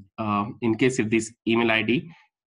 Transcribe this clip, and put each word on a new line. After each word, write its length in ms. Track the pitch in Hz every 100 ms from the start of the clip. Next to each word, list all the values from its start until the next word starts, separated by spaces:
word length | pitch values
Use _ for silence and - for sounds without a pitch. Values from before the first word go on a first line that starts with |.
| - -
uh, 300 | 107 101 104 -
in 120 | 117
case 240 | 110 131 127
if 120 | 110
this 200 | 113 110 - -
email 240 | 113 117
I 120 | 110
D 280 | 110 143 - - _ _